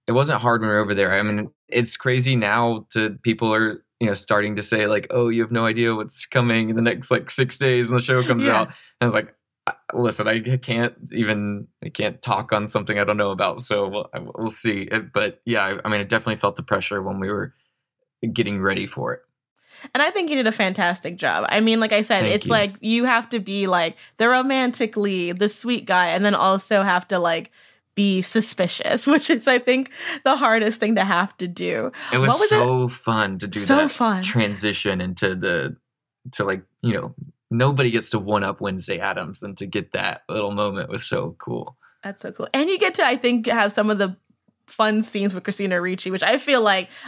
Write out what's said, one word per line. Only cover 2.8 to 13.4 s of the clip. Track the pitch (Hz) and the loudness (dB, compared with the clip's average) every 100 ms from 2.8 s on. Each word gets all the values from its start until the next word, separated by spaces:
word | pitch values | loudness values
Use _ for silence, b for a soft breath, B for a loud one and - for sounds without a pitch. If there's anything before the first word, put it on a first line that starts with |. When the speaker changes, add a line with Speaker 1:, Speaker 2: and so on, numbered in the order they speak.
| - | -4
Speaker 1:
to, | 110 110 98 | -2 -2 -2
people | - 110 113 | -2 0 2
are, | 110 110 104 _ _ | 2 0 -2 _ _
you | 117 | -2
know, | |
starting | 98 - 104 104 104 | -2 0 0 0 -4
to | |
say, | 101 110 104 | -2 0 2
like, | 104 - | 0 0
"Oh, | 123 120 | 0 2
you | 117 | 2
have | 113 | 0
no | 113 113 | 0 0
idea | 113 117 | 2 0
what's | 110 107 - | 0 -4 -10
coming | - 131 120 113 110 | -2 0 2 2 0
in | 113 | 2
the | |
next, | 117 110 - | 0 0 -2
like, | 120 - | -2 -2
six | - 131 - | -2 -2 0
days | 135 123 117 | 2 2 2
when | 123 | 0
the | |
show | 123 127 | 2 2
comes | 123 120 - | 2 2 4
Speaker 2:
Yeah. | 110 | 2
Speaker 1:
out." | - | 0
And | B B B | B B B
I | |
was | 123 | 0
like, | 107 107 _ _ _ - | 2 -2 _ _ _ -8
"I, | - _ | -8 _
listen, | - 120 104 104 | 0 0 0 0
I | 110 113 127 | 0 0 -2
can't | - 117 120 - - | -2 -2 -2 -4 -10
even, | - 107 107 104 101 113 _ | -2 0 0 -2 -6 -10 _
I | - | -14
can't | - 107 - | -4 -6 -4
talk | - 101 117 | -4 -4 0
on | 107 104 | -2 0
something | 107 98 104 | -4 -2 -2
I | |
don't | 101 104 | 0 0
know | 101 | 0
about." | 95 | 0